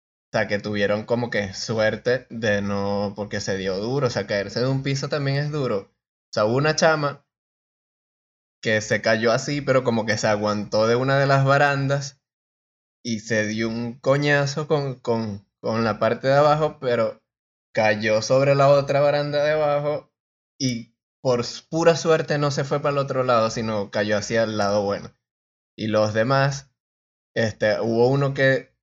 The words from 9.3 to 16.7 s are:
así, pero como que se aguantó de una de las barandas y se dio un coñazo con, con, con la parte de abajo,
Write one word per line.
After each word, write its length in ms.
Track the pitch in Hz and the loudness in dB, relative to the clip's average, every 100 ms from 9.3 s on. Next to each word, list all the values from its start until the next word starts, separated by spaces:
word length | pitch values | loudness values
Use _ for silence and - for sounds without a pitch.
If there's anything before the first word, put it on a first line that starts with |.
así, 300 | 123 135 143 | 0 -2 -4
pero 220 | 139 131 | 0 0
como 220 | 123 113 107 | 2 -2 -2
que 120 | 104 | 0
se 100 | 110 | 0
aguantó 600 | 104 107 104 104 107 110 | 0 0 -2 -2 0 2
de 80 | 120 | 2
una 240 | 131 139 | 2 2
de 80 | 139 | 2
las 180 | 139 135 | 2 4
barandas 760 | 139 143 139 135 139 139 - _ _ _ _ _ _ _ _ | 4 2 2 -2 -4 -6 -16 _ _ _ _ _ _ _ _
y 160 | 120 113 | -8 -8
se 260 | - 110 107 | -2 -2 0
dio 240 | 110 113 | -2 -4
un 300 | 113 120 117 | -4 -8 -4
coñazo 680 | 135 143 147 143 139 160 147 | 0 2 4 2 2 -4 -2
con, 280 | 151 139 123 | -2 -2 -6
con, 520 | - 113 110 101 _ _ | -2 -2 -2 -8 _ _
con 220 | 123 113 | -4 0
la 160 | 113 107 | 0 2
parte 280 | 113 117 135 | 0 0 2
de 60 | 139 | 4
abajo, 440 | 147 151 151 | 4 4 0